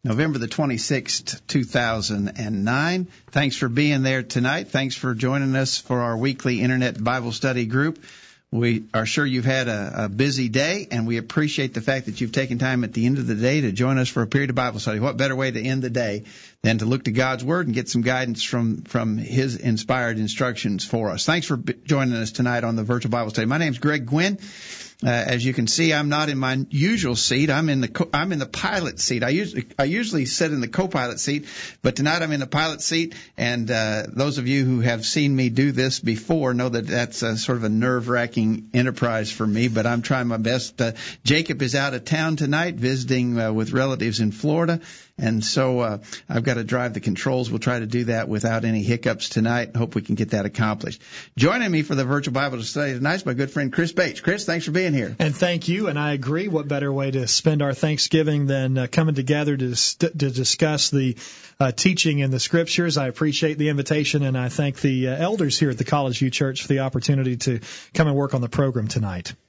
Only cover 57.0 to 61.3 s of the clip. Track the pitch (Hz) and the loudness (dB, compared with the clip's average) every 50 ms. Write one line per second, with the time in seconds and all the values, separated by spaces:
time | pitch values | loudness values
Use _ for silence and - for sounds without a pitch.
57 | 139 135 131 135 123 113 - - - 160 151 147 143 139 135 - - 151 151 135 | 0 0 0 -2 0 0 0 2 2 2 4 4 2 0 0 0 0 0 2 0
58 | - - - 160 156 156 151 147 143 135 135 135 131 131 131 131 127 120 - 170 | 0 2 2 2 4 4 2 2 2 2 0 0 0 0 0 0 0 2 2 2
59 | 160 160 151 139 135 127 147 147 147 151 143 131 131 123 120 117 - - - _ | 4 4 2 0 2 2 2 2 2 0 0 0 0 -2 0 0 0 0 0 _
60 | 180 165 - 151 147 135 120 131 127 - - - 170 156 151 - - - 143 139 | -2 -2 0 0 -2 0 0 0 0 0 2 2 2 2 2 2 0 2 2 2
61 | 131 127 117 - - - | 2 0 -2 -4 -10 -18